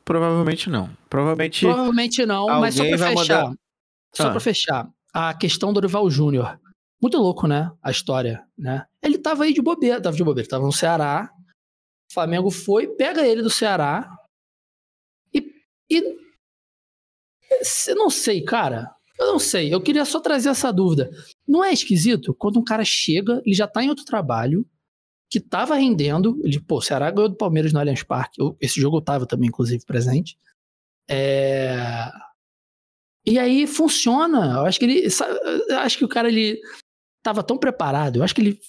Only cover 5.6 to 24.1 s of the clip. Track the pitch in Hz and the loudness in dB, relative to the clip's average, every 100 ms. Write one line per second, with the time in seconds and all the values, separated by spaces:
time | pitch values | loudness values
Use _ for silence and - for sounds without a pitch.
5.6 | 190 202 190 202 196 139 151 135 110 - | 0 0 0 2 2 4 2 2 -2 -6
6.6 | _ _ _ _ 247 302 190 180 151 143 | _ _ _ _ 0 2 2 2 0 0
7.6 | 170 - 135 123 - 131 123 113 - - | -2 -6 -6 -6 -2 -2 -2 -4 -10 -10
8.6 | 131 135 - _ 302 285 302 294 302 294 | -6 -6 -8 _ -2 0 -2 0 2 2
9.6 | 269 330 247 240 185 156 165 127 110 131 | 0 2 0 0 -2 0 0 0 -2 -2
10.6 | 139 143 165 165 147 147 226 - _ _ | -2 0 0 0 0 -2 -4 -12 _ _
11.6 | _ _ _ _ _ - 165 170 190 180 | _ _ _ _ _ -4 -2 0 0 -2
12.6 | - 208 285 - 269 320 269 226 226 - | 0 0 0 -2 -2 2 2 2 0 0
13.6 | 220 185 143 170 262 - _ _ _ _ | 0 0 0 -2 -6 -16 _ _ _ _
14.6 | _ _ _ _ _ _ _ 285 - - | _ _ _ _ _ _ _ -6 -4 -12
15.6 | _ _ _ 330 392 - - _ _ _ | _ _ _ -2 -2 -8 -18 _ _ _
16.6 | _ _ _ _ _ _ _ _ _ 523 | _ _ _ _ _ _ _ _ _ -2
17.6 | 508 - - 403 415 - - 196 - 226 | 0 -4 -2 0 2 0 0 -2 -2 -2
18.6 | 156 113 120 - _ - 508 370 - 190 | -2 -4 -8 -16 _ -4 0 0 0 0
19.6 | 147 180 185 294 285 370 - 285 269 254 | 0 0 2 0 0 -2 0 0 2 0
20.6 | - 180 185 160 170 - - - - 311 | 0 2 4 2 0 -6 -20 -14 0 2
21.6 | 381 302 - 180 196 240 240 - 208 220 | 4 2 2 2 4 2 0 -4 0 0
22.6 | 233 220 214 - - 160 202 240 220 196 | 2 0 0 -2 0 0 0 0 2 0
23.6 | 208 220 269 285 - | 0 -2 -2 -2 -4